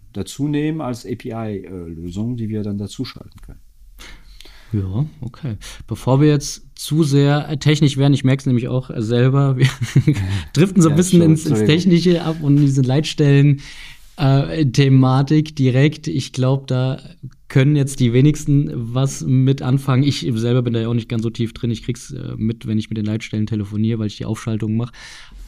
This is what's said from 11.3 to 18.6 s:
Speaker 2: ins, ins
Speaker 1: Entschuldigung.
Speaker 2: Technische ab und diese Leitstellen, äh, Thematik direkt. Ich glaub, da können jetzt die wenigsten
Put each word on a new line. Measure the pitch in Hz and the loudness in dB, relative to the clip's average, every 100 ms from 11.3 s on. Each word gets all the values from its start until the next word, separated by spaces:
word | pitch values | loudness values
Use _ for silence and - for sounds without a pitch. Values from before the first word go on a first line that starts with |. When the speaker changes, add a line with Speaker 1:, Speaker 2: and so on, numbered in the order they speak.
Speaker 2:
ins, | 160 | 4
ins | 160 113 | 2 2
Speaker 1:
Entschuldigung. | - 165 | 2 2
Speaker 2:
Technische | 180 170 175 170 | 4 4 4 2
ab | 160 165 | 0 -2
und | 147 143 | 2 4
diese | 143 135 | 4 2
Leitstellen, | 127 135 151 - 147 139 143 139 - - - - - - | 2 0 0 0 4 6 4 2 -4 -18 -20 -20 -16 -2
äh, | 135 135 165 160 139 | 2 2 0 0 0
Thematik | 127 135 131 127 131 139 156 151 | 2 4 6 4 2 2 2 0
direkt. | - 131 123 147 143 - | 0 2 4 2 0 -6
Ich | 135 - | -6 -6
glaub, | - 127 135 135 | -2 0 -2 -2
da | 127 127 131 - - 127 - - | -2 -2 -6 -12 -20 -20 -20 -2
können | 135 139 147 | 2 4 2
jetzt | 135 - | 0 0
die | 123 | 2
wenigsten | 120 147 151 - 143 | 4 4 2 0 0